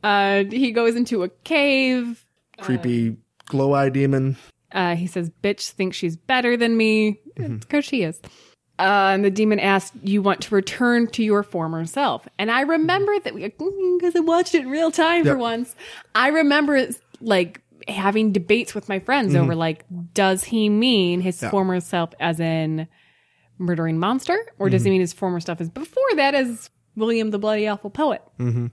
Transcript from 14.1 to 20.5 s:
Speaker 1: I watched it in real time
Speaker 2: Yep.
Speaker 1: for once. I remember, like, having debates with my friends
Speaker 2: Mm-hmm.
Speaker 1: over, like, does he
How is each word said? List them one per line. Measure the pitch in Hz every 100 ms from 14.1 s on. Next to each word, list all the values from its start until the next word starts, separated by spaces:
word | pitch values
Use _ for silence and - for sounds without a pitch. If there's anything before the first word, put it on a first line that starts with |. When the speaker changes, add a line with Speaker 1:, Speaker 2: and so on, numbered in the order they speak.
| 349
Speaker 1:
I |
watched | 320 339 359
it | 330
in | 254
real | 285 330
time | 311 320 339 294
Speaker 2:
Yep. |
Speaker 1:
for | 277
once. | 233 226 247 - - - -
I | 220 254
remember, | 311 294 285 294 285 262 240 _ -
like, | 226 196 175 - _ _ -
having | 196 196 208 220
debates | 196 170 220 233 208
with | -
my | 196
friends | 185 277 214
Speaker 2:
Mm-hmm. | 143
Speaker 1:
over, | 135 165
like, | 165 160 - 175 170
does | - 196 185
he | -